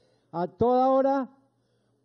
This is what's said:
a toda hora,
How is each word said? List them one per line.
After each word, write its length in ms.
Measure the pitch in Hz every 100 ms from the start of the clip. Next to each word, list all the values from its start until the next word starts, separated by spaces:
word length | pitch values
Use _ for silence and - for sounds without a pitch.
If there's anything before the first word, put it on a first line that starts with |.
| _ _ _
a 140 | 165 175
toda 440 | - 233 254 262
hora, 380 | 269 269 277 247 _ _ _ _ _ _ _